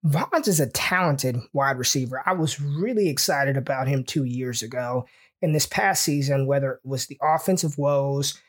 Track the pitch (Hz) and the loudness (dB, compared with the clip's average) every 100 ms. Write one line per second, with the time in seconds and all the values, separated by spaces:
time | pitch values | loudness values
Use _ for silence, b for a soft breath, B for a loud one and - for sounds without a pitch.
0 | 160 147 - 349 320 170 131 - - 185 | 2 0 0 0 2 2 2 0 0 2
1 | 175 139 131 120 - 147 139 131 123 143 | 2 2 0 -2 -4 0 0 0 0 -2
2 | 123 131 139 185 156 - 143 143 208 233 | -2 -4 -2 0 0 -2 -4 -2 -2 0
3 | 196 139 - 147 139 135 120 135 131 139 | 0 0 0 2 2 0 -2 -2 0 0
4 | 127 160 131 123 127 120 131 123 123 127 | 0 -2 -2 -2 -4 -6 -6 -6 -4 -4
5 | 123 b b b 170 151 - - 196 185 | -6 b b b 0 0 0 0 2 2
6 | - 147 139 139 135 139 139 127 131 135 | 0 0 2 0 2 2 0 -4 -6 -6
7 | - 143 151 156 - 185 165 143 143 143 | -6 -4 0 0 2 0 0 0 2 2
8 | 139 139 139 - | 2 0 -2 -6